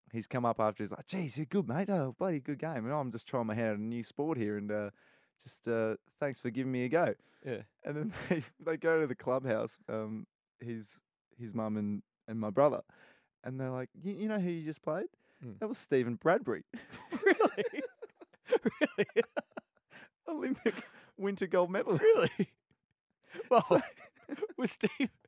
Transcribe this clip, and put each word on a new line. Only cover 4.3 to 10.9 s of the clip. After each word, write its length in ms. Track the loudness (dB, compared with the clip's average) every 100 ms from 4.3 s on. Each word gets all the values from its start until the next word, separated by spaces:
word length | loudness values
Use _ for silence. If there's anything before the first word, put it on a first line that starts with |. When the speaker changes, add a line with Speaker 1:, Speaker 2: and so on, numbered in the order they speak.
| 0
Speaker 1:
here. 200 | 0 -2
And, 140 | -2
uh, 180 | -2 -4 -10 _ _ _ _
just, 240 | -20 -10 -2
uh, 280 | 0 0 -2 _ -6
thanks 200 | -4 -4
for 120 | -6
giving 200 | -2 -2
me 140 | 0 2
a 40 |
go." 260 | 2 2 -2 _ _ -8
Speaker 2:
Yeah. 160 | -8 -8 _
Speaker 1:
And 120 | -8 -6
then 160 | -6 -6
<laughs> 80 | -2
they, 140 | -2 -2 -8
they 140 | -4 0
go 240 | 2 2
to 60 | 2
the 80 | -2
clubhouse, 640 | -2 0 0 0 -2 -8 -8
um, 380 | -6 -6 -8 -12 _ _ -16
his, 420 | -10 -10 -12